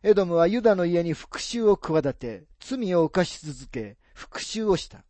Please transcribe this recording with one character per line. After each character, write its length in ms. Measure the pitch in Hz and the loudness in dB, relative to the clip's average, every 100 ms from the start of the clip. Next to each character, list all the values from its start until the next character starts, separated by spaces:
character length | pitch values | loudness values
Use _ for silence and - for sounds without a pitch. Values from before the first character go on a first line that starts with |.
エ 100 | 202 | 4
ド 120 | 202 185 | 2 4
ム 100 | 170 | 4
は 120 | 170 | 4
ユ 140 | 226 | 4
ダ 140 | 226 190 | 2 4
の 100 | 175 | 2
家 180 | 175 | 2
に 100 | 170 | 0
復 260 | 151 - - | -4 -8 -12
讐 320 | - 233 220 | -8 0 2
を 60 | 196 | 2
企 360 | - 156 143 | 2 0 0
て、 300 | 123 120 107 _ _ | -6 -10 -12 _ _
罪 340 | - 262 214 175 | -10 -6 -2 0
を 80 | 160 | 2
犯 200 | - 175 | 0 -2
し 140 | - 151 | -4 -14
続 240 | 139 131 | -14 -12
け、 280 | 123 107 101 _ | -12 -12 -16 _
復 260 | - - - | -20 -16 -14
讐 280 | - 214 214 | -10 -6 0
を 100 | 180 | 0
し 100 | - | -2
た。 160 | - _ | -18 _